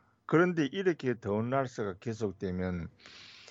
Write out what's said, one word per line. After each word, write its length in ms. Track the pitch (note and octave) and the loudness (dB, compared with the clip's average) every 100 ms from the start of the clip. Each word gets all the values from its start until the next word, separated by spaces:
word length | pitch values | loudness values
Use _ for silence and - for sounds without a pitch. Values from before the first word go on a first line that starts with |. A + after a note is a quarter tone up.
| _ _ - | _ _ 2
그런데 400 | D#3 F3+ E3 C#3 | 4 4 4 0
이렇게 540 | F#3+ F#3 D#3 C3 A#2 | 2 0 0 0 -2
더운 320 | G2 G#2 A#2 | 0 0 2
날씨가 460 | C3+ C3 - G2+ F#2 | 0 -2 -4 -4 -4
계속되면 880 | - G#2+ G#2+ F#2 F#2+ F2+ F#2 F2 E2+ - - - - - - | -6 -4 -4 -2 -4 -2 -2 -4 -6 -12 -20 -20 -20 -20 -20